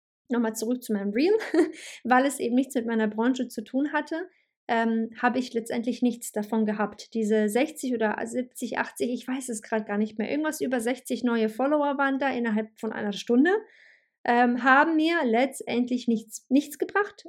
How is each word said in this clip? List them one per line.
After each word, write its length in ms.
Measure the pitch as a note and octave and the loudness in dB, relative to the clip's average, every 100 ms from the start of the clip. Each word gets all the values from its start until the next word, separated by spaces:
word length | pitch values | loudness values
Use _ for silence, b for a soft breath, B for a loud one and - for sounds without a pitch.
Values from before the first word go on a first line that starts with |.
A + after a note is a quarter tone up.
| _ _ - | _ _ -4
nochmal 260 | A#3+ A3 A3 | -2 0 -2
zurück 280 | A3+ B3+ | -4 -4
zu 100 | - | -2
meinem 180 | G#3+ G3+ | -2 -2
Reel, 220 | G#3 E4 A4 - | 0 2 2 0
<laughs> 180 | D#4 D#4 B B B | 0 0 B B B
weil 220 | A3+ B3+ C#4 | 2 4 4
es 140 | C4+ | 0
eben 160 | A#3 A#3+ | 0 0
nichts 200 | C4 B3 | 0 -2
mit 100 | A3+ | -2
meiner 220 | A3+ G#3+ | 0 0
Branche 400 | G#3+ A#3 B3+ B3 | 0 0 0 -4
zu 160 | - | -8
tun 300 | G#3+ C4 D4 | -6 -2 -2
hatte, 340 | D4+ D4 D#4+ F4+ b b b - | -2 -4 -6 -8 b b b -4
ähm, 420 | A#3 A3+ A3+ A3 - | 0 2 0 -2 -2
habe 180 | A#3+ B3 | 0 0
ich 140 | B3 | -2
letztendlich 480 | A3+ A3+ B3 A#3 B3 | -4 -4 -4 -4 0
nichts 320 | A#3+ A#3+ - | 0 0 -6
davon 320 | G#3 G#3 A3+ G#3+ | -6 -2 0 0
gehabt. 480 | G#3 G#3 - - | 0 -4 -6 -8
Diese 340 | A3+ G#3+ A3 G#3+ | -4 2 2 2
sechzig 460 | A3+ D#4 - C4 | 2 0 -2 -4
oder 240 | A#3 A3 - A3+ | 0 0 -2 -4
siebzig, 520 | A#3 B3 - B3 - | -6 -6 -8 -6 -4
achtzig, 340 | - - A3+ | -6 -4 -4
ich 140 | B3 - | -4 -6
weiß 220 | C4 B3+ | -8 -6
es 140 | G#3+ | -10
grad 260 | - A3 G#3+ | -4 -4 -2
gar 100 | G3+ | -2
nicht 200 | A3 A3 | -2 -4
mehr, 120 | G#3+ | -4
irgendwas 300 | D4 D#4 D4+ | -2 -2 -2
über 220 | C#4 B3+ | -2 -2
sechzig 420 | A3 B3+ - A3+ | -2 -4 -4 -2
neue 240 | A#3+ A#3 A3 | 0 2 0
Follower 500 | A3 C4+ D4+ C#4+ C#4 | 0 0 2 2 0
waren 220 | C4+ C4+ | 0 0
da 100 | C#4 | 0
innerhalb 480 | B3 A#3 G#3+ G#3+ - | 0 0 0 -2 -6
von 140 | A3 | -8
einer 220 | - G#3 | -4 -4
Stunde, 380 | G3 - A#3+ D#4+ G#4+ B B B B B B - | -4 2 6 6 4 B B B B B B 0
ähm, 380 | A#3+ B3 A#3+ | 4 4 4
haben 340 | B3+ C4+ D#4 D#4+ | 4 6 6 4
mir 260 | D#4 E4+ | 2 2
letztendlich 840 | C4 A3+ C4+ - - A#3+ B3 B3 A#3+ | 2 2 2 -2 -4 0 0 0 0
nichts, 360 | A3 - - - | 0 -2 -14 2
nichts 280 | C4 - - | 2 2 -4
gebracht, 480 | F4+ G4 G4+ - | -2 0 -2 -6